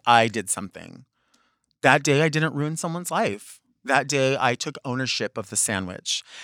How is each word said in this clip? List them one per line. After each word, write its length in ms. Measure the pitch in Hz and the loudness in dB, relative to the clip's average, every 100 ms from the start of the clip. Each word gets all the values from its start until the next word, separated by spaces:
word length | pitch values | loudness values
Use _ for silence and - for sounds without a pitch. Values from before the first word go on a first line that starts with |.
| - | 6
I 220 | 117 113 | 6 6
did 220 | 110 92 | 0 -4
something. 560 | - 95 85 87 85 - _ _ _ _ _ _ _ | -6 -8 -12 -18 -20 -20 _ _ _ _ _ _ _
That 220 | 139 135 | 4 4
day, 180 | 143 143 | 4 4
I 80 | 160 | 4
didn't 240 | 156 156 | 2 -2
ruin 240 | 143 147 160 | -2 -4 -4
someone's 340 | 175 165 175 | -6 -6 -4
life. 480 | 170 190 104 - - _ _ | -2 -2 -4 -12 -20 _ _
That 240 | - 135 139 | 0 0 2
day, 300 | 139 131 135 | 2 2 2
I 160 | 127 123 | 0 0
took 220 | - 139 139 | -6 -10 -6
ownership 520 | 123 127 - 107 - | -4 -4 -4 -4 -6
of 120 | 104 | -6
the 60 | 104 | -4
sandwich. 680 | - 101 92 92 - - - - | -2 -2 -4 -8 -6 -6 -8 -20